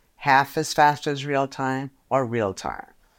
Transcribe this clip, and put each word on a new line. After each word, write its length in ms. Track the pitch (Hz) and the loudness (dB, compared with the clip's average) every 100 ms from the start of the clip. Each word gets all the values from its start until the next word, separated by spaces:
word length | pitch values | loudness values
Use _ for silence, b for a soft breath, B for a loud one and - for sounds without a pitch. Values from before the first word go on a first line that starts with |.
| b _ | b _
half 420 | 143 135 135 160 | 4 4 4 -2
as 140 | 151 | -2
fast 320 | - 147 143 151 | 4 4 4 -4
as 180 | 139 | -6
real 220 | 143 139 139 | -2 -2 -2
time, 460 | - 131 131 139 - _ | -4 -4 -4 -8 -14 _
or 160 | 131 120 | -2 0
real 260 | 117 101 | 0 -2
time. 340 | 92 65 - - _ _ | -2 -8 -10 -14 _ _